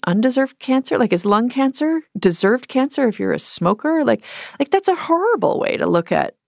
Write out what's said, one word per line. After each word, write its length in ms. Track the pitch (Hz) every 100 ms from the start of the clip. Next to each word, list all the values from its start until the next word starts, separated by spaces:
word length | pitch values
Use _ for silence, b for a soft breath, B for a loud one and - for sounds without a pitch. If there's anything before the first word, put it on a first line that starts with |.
| -
undeserved 520 | 202 254 254 269 -
cancer? 400 | - 262 262 -
Like, 140 | 226
is 120 | 175
lung 240 | 202 208 240
cancer 540 | 269 269 269 311 320 - 196
deserved 500 | 190 170 196 247 -
cancer 400 | 262 277 - 247
if 120 | 196
you're 120 | 190
a 60 | -
smoker? 680 | - - 175 214 302 320
Like, 200 | 254 214 B B B -
like, 120 | 285
that's 180 | 392 381
a 60 |
horrible 640 | 359 - 330 440 339 - -
way 180 | - -
to 100 | -
look 260 | 170 170
at, 240 | 78 - -